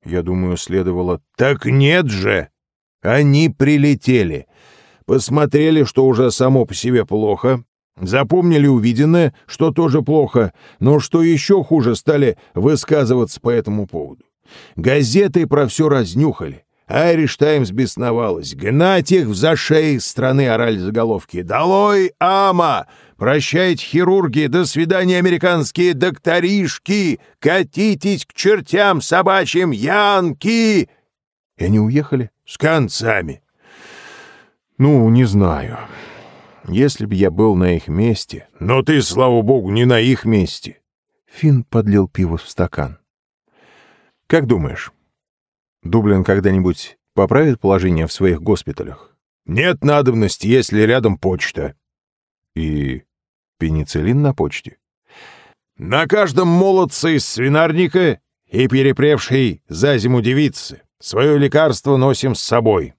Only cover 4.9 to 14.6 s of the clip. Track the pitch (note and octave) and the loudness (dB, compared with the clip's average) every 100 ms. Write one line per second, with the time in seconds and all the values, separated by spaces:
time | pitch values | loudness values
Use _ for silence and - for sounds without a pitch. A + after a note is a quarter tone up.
4.9 | _ - C3+ - D3 D3 - D#3 D#3 C3 | _ -2 -2 0 0 2 2 2 2 2
5.9 | - C3+ A#2 B2+ - C3 C3 A2+ G2 B2 | 2 2 4 0 2 2 2 0 -4 -2
6.9 | B2 G#2 G#2 G#2+ G2+ B2 C3 A#2+ _ _ | 0 0 -2 -2 -2 -2 -2 -6 _ _
7.9 | _ F#2 G#2+ A2 F3+ F3 D#3 C#3+ B2+ A2 | _ -4 -2 0 2 2 4 4 4 2
8.9 | A#2 D3+ E3+ D#3+ - _ - D#3+ E3 D#3+ | 0 2 2 2 -2 _ -4 -2 0 0
9.9 | C#3 C3+ D#3 C3 - G2+ _ - _ A#2+ | 0 0 0 2 0 -2 _ -20 _ 2
10.9 | D3 D3 E3+ E3 D#3 - G3 D#3 D#3+ A#2+ | 2 2 0 2 0 2 0 2 0 2
11.9 | A2+ - D3 C3+ F#2 _ - A2+ D3 - | 0 0 2 2 -2 _ -2 0 0 0
12.9 | D3+ A#2+ B2 A2+ - A#2+ A#2+ A2 G#2 G2 | 0 2 0 -2 -4 -2 -2 -2 -6 -6
13.9 | E2 D2 C2+ _ _ _ - | -10 -12 -16 _ _ _ -20